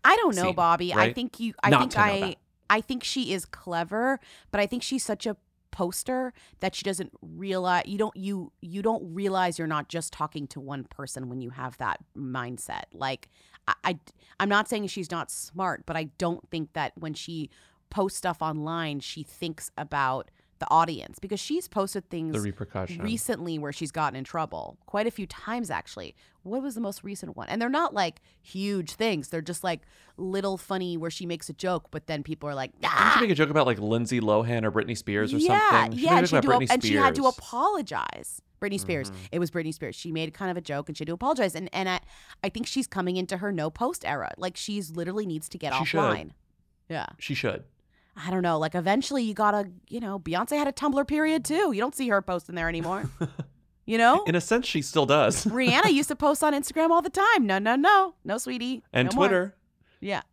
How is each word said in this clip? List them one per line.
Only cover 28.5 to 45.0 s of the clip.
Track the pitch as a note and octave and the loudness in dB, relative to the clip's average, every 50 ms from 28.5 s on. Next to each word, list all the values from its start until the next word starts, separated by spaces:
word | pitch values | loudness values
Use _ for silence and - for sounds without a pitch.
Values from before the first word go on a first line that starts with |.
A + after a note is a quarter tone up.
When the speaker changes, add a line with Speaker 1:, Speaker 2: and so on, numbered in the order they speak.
| - F#3 G3 G3+ G3+ F#3+ F3 D3 - | -8 -4 -4 -2 -2 -2 -4 -6 -4
Speaker 1:
things. | - A3 A3+ G3+ D#3 C3 | -2 0 0 0 -2 -4
They're | - - E3 | -6 -8 -8
just, | D#3 E3 F3 - - | -6 -6 -10 -4 -4
like, | F#3 E3+ D3+ _ - _ _ _ _ _ | -4 -4 -4 _ -20 _ _ _ _ _
little | - F#3+ F#3 F#3 G3 G3 G3 F#3+ | -8 -6 -4 -2 -2 0 -2 -2
funny | F3+ - - G3 F#3 F#3 F3+ F3 | -4 -4 -4 -4 -2 -2 -2 -4
where | E3 D#3+ E3+ | -4 -4 -6
she | D#3 - F#3 | -6 -8 -6
makes | E3+ E3+ E3 - - | -6 -6 -8 -8 -12
a | D#3+ | -10
joke, | _ - F#3 F3+ D#3+ - _ | _ -2 -2 -2 -2 -4 _
but | - D#3 - | -12 -12 -6
then | - D#3 D3 C#3+ | -6 -6 -6 -4
people | - D#3 - C#3+ | -6 -8 -8 -6
are | D3 C#3+ | -6 -6
like, | C3+ C3 - - _ | -6 -6 -8 -8 _
Speaker 2:
Didn't | - - - | -2 0 4
she | |
Speaker 1:
"Ah!" | - - - - - | 6 6 6 8 6
Speaker 2:
make | B3 G#3 | 6 4
a | F3+ | 4
joke | C#3 D#3 D3 | 4 4 4
about, | D3 D#3 C#3 | 6 4 4
like, | B2+ A#2 G2+ | 4 4 2
Lindsay | G#2 G#2+ A2+ A#2 A#2+ A2 B2+ A#2+ | 0 0 0 0 0 0 0 0
Lohan | A2 G#2+ G#2+ G#2+ A2+ A#2 A#2+ A#2 A2 | 4 4 4 4 4 2 0 0 0
or | G#2+ | 0
Britney | G2+ A2 G#2 - - | 0 0 0 0 -4
Spears | G#2 - - G2+ G#2 G#2+ - C#4 | -6 -4 -2 0 0 0 0 2
or | D4 | 2
Speaker 1:
Yeah, | D#4 F4+ F#4+ G#4 G#4+ G#4 | 4 4 4 6 6 6
Speaker 2:
something? | E4+ G#3 C#3 - A3+ | 6 6 4 4 0
She | B3 B3+ | 0 4
Speaker 1:
yeah, | D#4+ | 6
Speaker 2:
made | F4+ | 6
a | - | 6
Speaker 1:
and | - | 6
Speaker 2:
joke | - | 6
Speaker 1:
she | E4 | 4
had | C#3 A#3+ | 4 6
Speaker 2:
about | C4+ B3 | 6 4
Speaker 1:
to | |
Speaker 2:
Britney | B3 B3+ - | 4 6 4
Speaker 1:
ap-, | B3 | 2
and | B3+ - | 4 4
she | D#4+ D4 | 4 4
had | C#4+ C#4 C4+ B3+ | 6 6 4 4
to | C#4 C#4 | 6 4
Speaker 2:
Spears. | B3+ B3 | 2 2
Speaker 1:
apologize. | - - - - A#3+ D4 G4 G#4+ F4+ A#3+ - C#3+ F#2+ - - - - - - - - _ _ _ _ | 2 -12 -8 -2 2 2 2 2 0 -4 -4 -4 -4 -4 -4 -8 -12 -14 -14 -16 -16 _ _ _ _
Britney | - G3+ G3 G3 | -6 -4 -4 -4
Spears. | - - F3 D3 C3 G2+ | -2 -2 -2 -4 -4 -6
Speaker 2:
Mm-hmm. | F#2+ F#2 - - - | -10 -12 -12 -6 -2
Speaker 1:
It | E3+ | -2
was | F3 D#3+ | -2 0
Britney | - F3 D#3+ D#3 D#3 | -2 -4 -4 -4 -6
Spears. | - - A#2 - | -6 -8 -10 -10
She | - - F3 D#3+ | -10 -10 -6 -6
made | D#3+ D#3+ D#3 D#3 | -4 -6 -6 -6
kind | - G3+ F#3 | -6 -6 -4
of | F3 | -4
a | F3+ | -6
joke | D#3+ - D3 C#3+ D3 | -6 -4 -6 -6 -4
and | - D#3 | -6 -8
she | - | -8
had | D#3+ | -6
to | D#3 E3+ | -6 -6
apologize. | F3 - C4+ D#4 B3+ A3+ F#3 E3 | -2 0 0 2 2 2 0 0
And, | E3+ F#3+ - - | -4 -8 -6 -4
and | - F#3+ F#3 | -2 -2 -2
I, | F#3 F3+ - - - - - - - _ - | -2 -4 -6 -12 -20 -20 -20 -20 -14 _ -6
I | |
think | G3 - A3+ A#3 | -6 -4 -4 -8
she's | - - C4+ B3 | -4 -2 -4 -4
coming | - - G3 F3+ F3+ F3+ | -2 -4 -2 -2 0 0
into | F#3 F#3 F3+ F#3+ | -2 -2 -4 -4
her | F3+ G3+ G3+ | -4 -4 -4
no | G3+ E3 D3+ D#3+ | -2 -2 -2 -4
post | D#3 - A#3+ C4 F4 - - | -2 -2 -2 -2 -2 -4 -4
era. | - C#3+ C#3 F#2+ - - | -4 -4 -4 -4 -6 -6
Like, | - F3+ F#3 F3 | -6 -6 -8 -6
she's | - - - G#3 G#3 F#3+ D3+ D#3+ | -6 -8 -6 -6 -6 -6 -6 -6
literally | E3+ | -6